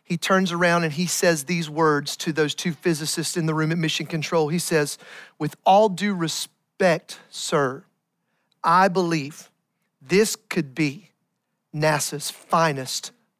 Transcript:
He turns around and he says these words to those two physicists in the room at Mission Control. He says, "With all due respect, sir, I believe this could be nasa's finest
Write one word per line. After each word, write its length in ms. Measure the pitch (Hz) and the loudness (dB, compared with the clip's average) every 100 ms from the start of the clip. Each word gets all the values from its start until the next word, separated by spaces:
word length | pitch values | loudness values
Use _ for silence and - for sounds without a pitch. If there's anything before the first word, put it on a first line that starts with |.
| - | -8
He 100 | 170 | -4
turns 380 | - 190 185 | 0 2 2
around 320 | 170 175 170 160 | 2 2 2 0
and 80 | |
he 120 | 143 180 | -2 -4
says 380 | - 180 156 | 0 2 2
these 260 | 135 170 156 | -2 -4 -4
words 460 | 151 156 143 143 - | 0 2 2 -2 -6
to 160 | 170 | -4
those 240 | 151 151 - | -2 -2 -2
two 160 | 180 | -6
physicists 640 | 147 180 156 156 170 156 180 | -2 -2 -2 -2 -4 -4 -2
in 100 | 160 | -2
the 80 | |
room 200 | 156 156 | 0 0
at 40 | 170 | 0
Mission 280 | 160 - 156 | -2 -4 -6
Control. 420 | 160 - 165 151 | -6 -2 0 0
He 100 | 175 | -2
says, 400 | - 160 147 - - - - - | 0 0 0 -6 -16 -20 -16 -8
"With 200 | 151 - - | -8 -2 4
all 240 | 196 220 | 6 4
due 240 | 175 208 | 2 -4
respect, 1040 | 185 160 - - _ _ - 185 160 - - - | -2 -4 -4 -8 _ _ 0 2 2 -4 -20 -16
sir, 540 | - - 156 135 135 - _ _ _ _ _ _ _ | -12 -2 0 0 -4 -14 _ _ _ _ _ _ _
I 240 | - 175 190 | 2 4 4
believe 640 | 180 175 160 139 - - _ _ _ _ _ | 2 0 -2 -4 -12 -20 _ _ _ _ _
this 360 | 139 185 214 - | 0 2 2 -2
could 360 | - 151 143 | -6 -4 -4
be 360 | 127 147 151 - _ _ _ _ _ _ 151 | -2 -2 -4 -16 _ _ _ _ _ _ -2
nasa's 560 | 156 147 - 147 - | 0 0 -2 -8 -10
finest 800 | - - 170 165 135 123 - - _ _ | -10 -2 2 2 0 -6 -8 -10 _ _